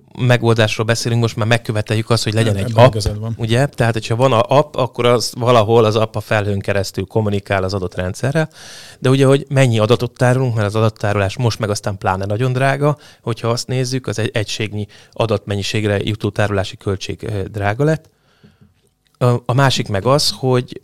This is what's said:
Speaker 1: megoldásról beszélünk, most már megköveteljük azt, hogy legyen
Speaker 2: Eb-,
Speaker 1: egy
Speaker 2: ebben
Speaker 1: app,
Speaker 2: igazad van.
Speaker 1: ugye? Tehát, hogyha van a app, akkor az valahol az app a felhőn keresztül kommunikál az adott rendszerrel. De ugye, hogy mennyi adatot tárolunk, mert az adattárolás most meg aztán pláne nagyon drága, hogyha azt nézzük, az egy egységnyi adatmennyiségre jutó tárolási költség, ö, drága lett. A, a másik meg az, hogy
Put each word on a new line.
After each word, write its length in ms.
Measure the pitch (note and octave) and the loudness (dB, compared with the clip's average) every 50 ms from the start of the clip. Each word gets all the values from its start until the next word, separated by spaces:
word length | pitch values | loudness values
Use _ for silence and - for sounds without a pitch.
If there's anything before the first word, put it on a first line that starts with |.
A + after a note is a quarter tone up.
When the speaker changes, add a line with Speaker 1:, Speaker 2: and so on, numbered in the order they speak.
| - _ - - | -20 _ -6 -2
Speaker 1:
megoldásról 680 | B2+ B2 B2 A#2 A2 A#2 A2+ A2+ A2 G#2+ - - A2+ | 2 2 2 4 4 2 4 4 2 2 0 -2 -2
beszélünk, 340 | A2 A#2 - - A#2+ A#2 A#2+ | -2 -2 -2 -2 0 0 0
most 160 | A#2 A2+ - | 0 0 0
már 100 | A#2 G#2+ | -2 0
megköveteljük 640 | G#2+ A#2+ A2+ - - A2 G#2 G#2 - A2 A2 A2 - | 0 0 0 0 -2 -4 -4 -2 -2 -2 -2 0 0
azt, 140 | A#2+ A2 - | 0 0 0
hogy 80 | A2+ G#2+ | 0 0
legyen 240 | A2 A2+ A2 G2+ | 0 0 0 0
Speaker 2:
Eb-, 80 | G2 G2 | -2 -2
Speaker 1:
egy 60 | B2 | 0
Speaker 2:
ebben 140 | A2 A2+ A#2+ | 4 6 6
Speaker 1:
app, 60 | B2+ | 6
Speaker 2:
igazad 280 | G#2+ A2 G2 - G#2 G#2 | 6 2 -2 -4 -4 -4
van. 160 | A2 A2+ A2 | -6 -8 -6
Speaker 1:
ugye? 300 | G#2 A#2 A2 A2+ B2 C#3+ | -6 -2 0 0 0 0
Tehát, 260 | C#3 - - A#2+ A2+ A2 | 0 0 0 0 0 0
hogyha 240 | A2+ - - A#2 | -2 -4 -4 0
van 160 | A2+ C3 C3+ B2 | 2 2 4 4
a 100 | A2 - - | 2 2 4
app, 260 | B2+ C#3+ D3+ - - | 4 4 4 2 -2
akkor 300 | - C3 A#2 - - A#2+ | -4 -4 -4 -2 0 2
az 260 | A#2+ B2 A#2 - - - B2+ | 2 2 2 0 -4 -6 -2
valahol 460 | A#2+ A#2+ B2 A#2 G#2 G#2+ A2+ A#2 A2 | 2 4 4 4 4 6 4 4 4
az 120 | G#2+ G#2 | 4 2
app 200 | A2+ A2 - - | 0 0 -2 -4
a 40 | G#2+ | -8
felhőn 380 | - - A2+ G#2+ G2+ G#2 G2+ G2 | -4 -2 -2 -2 0 0 -2 -2
keresztül 460 | - - G2 G2+ F#2+ - - G2 F#2+ | -2 -2 -2 -2 -4 -4 -6 -6 -8
kommunikál 560 | - - A2+ G#2+ G#2 G2+ G2+ - - G2+ F#2+ F#2 | -4 -2 -2 0 0 -2 -4 -2 -2 -2 0 0
az 100 | F#2 G2+ | -2 -2
adott 200 | G2 F2+ F2 - | -4 -4 -6 -6
rendszerrel. 540 | - F#2 F#2 F#2+ - - B2+ C#3+ D#3+ D#3 - - - - - - - - - - - | -6 -6 -6 -4 -4 -4 -2 -2 -2 -4 -4 -8 -14 -20 -20 -20 -20 -20 -20 -10 -4
De 100 | - B2+ | 0 2
ugye, 180 | C3+ C3+ C#3 | 2 4 4
hogy 200 | C3 C#3 C#3+ - - | 4 4 2 2 0
mennyi 300 | C#3 C3+ C3+ B2 A2+ A2 | 2 4 4 4 4 2
adatot 340 | G#2+ G#2+ A#2+ - B2 A#2+ - | 4 4 2 2 2 -2 -2
tárolunk, 380 | - B2+ B2 B2 C3 C3+ B2 A2 | 0 2 2 2 2 0 0 0
mert 120 | A2+ G#2 | 0 -2
az 80 | G2+ G2+ | 0 0
adattárolás 640 | A2+ A2 A2 - - - G#2 G#2 G#2 G2 F#2+ - | 2 2 0 0 -2 -2 -2 0 0 0 -2 -2
most 220 | - B2 A2+ - - | -2 -2 -2 0 -2
meg 120 | A2+ G2+ | -2 -4
aztán 280 | G#2 - - G#2+ F#2+ F#2+ | -4 -4 -4 -6 -6 -2
pláne 260 | - G2+ F#2 F#2+ G2 | -2 -2 0 0 -2
nagyon 280 | G2+ G#2 G#2+ C3 B2+ B2+ | -4 -2 -2 -2 -2 0
drága, 460 | B2+ C3+ C3+ C3+ C#3 C#3+ D3+ C#3+ - - - - _ _ | 0 0 0 0 0 0 0 -2 -2 -6 -18 -20 _ _
hogyha 260 | A#2+ A2+ - - A2+ | -8 -6 -4 -4 -4
azt 180 | A#2 A#2+ - | -4 -4 -4
nézzük, 400 | - B2+ C3 C3 B2 C3 C3 - | -4 -4 -4 -2 -2 -4 -4 -4
az 120 | - G#2+ - | -4 -4 -4
egy 120 | G#2 - - | -6 -4 -4
egységnyi 540 | A#2 G2+ - - - A2 G2+ F#2 G#2 G#2 - - - - _ _ | -4 -4 -4 -4 -6 -6 -6 -6 -8 -8 -10 -12 -18 -20 _ _
adatmennyiségre 840 | - A#2 G#2+ G#2+ G2+ - G#2+ G2+ G2+ F#2+ - - A2 G#2+ G#2 G2+ G2 - | -4 -2 0 -2 -2 -2 -4 -4 -4 -4 -4 -2 -2 0 0 0 0 -2
jutó 280 | - G#2 - - G#2 | -4 -4 -4 -4 -4
tárolási 460 | - - G#2 G2+ G#2 G2 F#2 - - | -2 -2 -2 0 0 -2 -4 -4 -8
költség, 460 | - - G#2+ G2 F#2 - - F#2+ - - | -8 -6 -6 -4 -4 -6 -8 -10 -8 -8
ö, 200 | - G#2+ G2 F#2+ | -6 -6 -6 -6
drága 420 | - G#2 G#2+ G2+ G2+ G#2+ A#2 C#3+ | -6 -6 -4 -2 -2 0 0 0
lett. 260 | D#3 D#3+ D3 - _ _ _ _ _ _ _ _ _ _ _ - _ _ _ _ _ _ _ _ _ _ _ | 0 0 -2 -4 _ _ _ _ _ _ _ _ _ _ _ -20 _ _ _ _ _ _ _ _ _ _ _
A, 60 | B2+ B2 A#2+ A2+ - | 0 0 0 0 -2
a 60 | - A#2 | -2 0
másik 360 | C3 C#3 C3 - - A2+ G#2+ | 2 2 2 2 0 -2 -4
meg 180 | G#2 F#2+ F#2 | -4 -2 0
az, 240 | B2 C3+ D3 - - | 2 2 2 0 -2
hogy 500 | - - - B2+ B2+ B2 B2+ - - - | -4 -2 -2 0 0 0 -2 -4 -10 -18